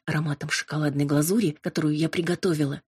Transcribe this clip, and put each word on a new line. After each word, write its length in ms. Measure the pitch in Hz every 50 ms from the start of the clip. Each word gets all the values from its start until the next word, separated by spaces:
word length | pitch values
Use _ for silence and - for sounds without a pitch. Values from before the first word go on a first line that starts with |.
| -
ароматом 460 | - 160 156 160 147 143 - 156 151
шоколадной 540 | - - - - 147 151 151 147 135 143 143
глазури, 520 | 143 143 147 151 170 202 240 202 151 151 -
которую 340 | - - - 165 156 151 151
я 120 | 151 160
приготовила, 760 | 151 - 185 170 175 175 - - 185 160 151 147 139 143 - _ _